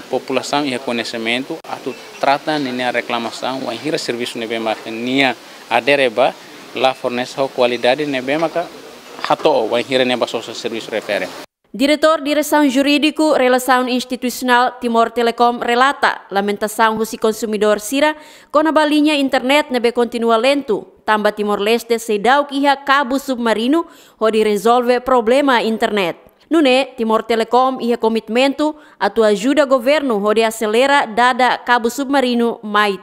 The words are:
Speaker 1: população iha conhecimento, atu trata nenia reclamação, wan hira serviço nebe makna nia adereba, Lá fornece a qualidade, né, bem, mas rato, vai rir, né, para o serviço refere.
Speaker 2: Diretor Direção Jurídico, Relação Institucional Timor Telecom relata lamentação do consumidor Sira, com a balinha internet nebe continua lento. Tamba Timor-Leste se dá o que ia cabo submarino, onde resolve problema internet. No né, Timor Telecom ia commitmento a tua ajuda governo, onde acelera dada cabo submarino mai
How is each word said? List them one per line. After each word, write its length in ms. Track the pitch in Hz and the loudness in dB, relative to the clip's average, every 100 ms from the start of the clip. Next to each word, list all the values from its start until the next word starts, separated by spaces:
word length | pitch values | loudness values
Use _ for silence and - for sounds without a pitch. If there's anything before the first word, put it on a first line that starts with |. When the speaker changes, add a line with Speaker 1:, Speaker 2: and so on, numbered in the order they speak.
| - | -6
Speaker 1:
população 540 | 127 - 127 - 143 | -6 -2 -4 -2 -4
iha 160 | 147 123 | -2 -6
conhecimento, 800 | - 117 110 120 113 120 135 165 - | -6 -6 -6 -6 -4 -4 -4 -12 -12
atu 260 | 120 139 - - - | -12 -10 -12 -16 -4
trata 400 | 135 143 - 151 | 0 0 0 -4
nenia 340 | 131 123 123 | -4 -4 -4
reclamação, 760 | 120 120 120 113 - 120 135 123 | -2 -2 -4 -6 -8 -8 -6 -8
wan 100 | 117 | -8
hira 220 | 139 160 | -6 -6
serviço 420 | - 120 120 123 | -6 -6 -6 -8
nebe 180 | 113 113 | -6 -4
makna 320 | 113 104 117 | -4 -6 -8
nia 460 | 113 123 135 131 - - - - | -8 -2 0 0 -2 -12 -16 -4
adereba, 640 | 117 117 143 127 110 147 - - - - 117 | -2 2 2 2 2 0 -2 -14 -20 -12 -2
Lá 180 | 131 | -2
fornece 460 | 131 127 120 123 - | 0 -4 -4 -6 -4
a 80 | 135 | -4
qualidade, 580 | - 120 120 120 139 147 | 0 0 2 0 0 -2
né, 160 | 131 | -4
bem, 160 | 127 151 | -2 -2
mas 140 | 160 170 175 - - - - - | -2 -4 -8 -12 -20 -20 -20 -6
rato, 460 | - 147 165 135 107 | -2 2 2 2 0
vai 140 | 117 | -2
rir, 240 | 117 131 127 | 0 0 2
né, 120 | 123 | 0
para 200 | - 120 | -2 -4
o 40 | 110 | -8
serviço 380 | 113 117 113 - | -10 -8 -8 -6
refere. 360 | 107 101 98 92 - - _ _ | -6 -4 -4 -4 -10 -18 _ _
Speaker 2:
Diretor 480 | 202 277 302 311 320 | -2 0 2 2 0
Direção 480 | 277 302 294 302 294 | 0 -2 0 2 2
Jurídico, 640 | 247 277 285 302 302 311 | 2 2 2 0 0 2
Relação 540 | 262 254 254 254 254 254 | 2 2 2 2 0 0
Institucional 880 | 247 240 254 247 - 254 240 254 - | -2 -4 -6 -6 -4 2 2 2 -2
Timor 320 | 240 226 226 | -2 0 0
Telecom 480 | 240 233 226 240 240 | 0 0 2 0 0
relata 640 | 240 247 269 277 214 - - | 0 2 2 2 0 -2 -4
lamentação 680 | 196 202 202 214 - 226 220 | -2 -2 -2 -4 0 0 0
do 80 | 220 226 | -4 -2
consumidor 600 | 220 214 220 214 214 208 | -2 -2 -4 0 2 0
Sira, 360 | - 269 302 302 - - - | -2 0 0 -2 -10 -20 -2
com 80 | 294 | 0
a 120 | 311 | 2
balinha 440 | 302 302 302 294 294 | 2 2 4 2 2
internet 560 | 269 269 247 294 294 | 0 0 2 2 2
nebe 200 | 247 233 | 0 0
continua 460 | 233 240 240 226 226 | 0 -2 0 0 2
lento. 500 | 254 277 269 196 - - - | 2 0 0 -4 -6 -8 -2
Tamba 260 | 214 208 | 2 2
Timor-Leste 680 | 208 208 202 202 233 233 226 | 0 -2 0 0 0 0 -4
se 180 | - 208 | -2 0
dá 220 | 214 285 | 2 2
o 60 | 285 | 0
que 140 | 277 | 0
ia 180 | 285 269 | 0 0
cabo 420 | 277 277 254 269 | 2 0 0 -4
submarino, 680 | 269 240 233 208 240 330 330 - - - | -4 -2 0 0 0 0 -2 -10 -18 -2
onde 240 | 220 220 | 0 2
resolve 580 | 214 208 214 247 240 247 | 2 2 2 2 2 0
problema 600 | 247 254 220 262 285 240 | 2 2 4 2 4 2
internet. 560 | 208 220 226 208 175 - - _ - | 2 0 0 0 -2 -4 -12 _ -2
No 120 | 320 | 2
né, 240 | 277 254 262 - | 4 4 0 -2
Timor 280 | 220 220 | 0 0
Telecom 580 | 214 226 220 247 262 262 | 0 -2 2 2 2 0
ia 160 | 233 233 | -2 0
commitmento 760 | 226 226 214 226 277 277 302 302 - - | 0 -2 -2 0 2 0 -2 -4 -14 -4
a 100 | 196 | -2
tua 180 | 202 214 | 2 2
ajuda 380 | 202 240 294 277 | 2 2 2 2
governo, 600 | 262 233 302 277 208 208 | 2 2 0 0 0 0
onde 180 | 214 | 2
acelera 640 | 226 226 214 220 277 285 226 | 0 -2 -2 2 4 2 0
dada 520 | 208 247 247 247 170 | 2 2 2 0 0
cabo 320 | - 240 233 | 0 0 0
submarino 720 | 262 262 277 254 240 233 - | -4 -2 0 2 0 0 -2
mai 360 | 214 208 208 190 | -4 0 0 -2